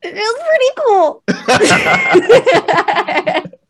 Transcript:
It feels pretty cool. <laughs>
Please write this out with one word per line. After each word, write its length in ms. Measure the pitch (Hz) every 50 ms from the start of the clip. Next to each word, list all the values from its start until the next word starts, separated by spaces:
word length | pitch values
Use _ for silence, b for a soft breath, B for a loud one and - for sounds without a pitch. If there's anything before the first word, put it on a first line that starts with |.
It 120 | - 349 359
feels 240 | 381 415 440 466 523 659
pretty 240 | 659 622 640 523 508 -
cool. 460 | - 622 523 415 381 349 302 - - _ -
<laughs> 2500 | - - - - 247 - - 320 180 180 - 160 175 180 - - - - - - 440 523 - 466 523 339 - - 359 339 - - - - - 294 - 302 - 302 - 302 311 285 - _ _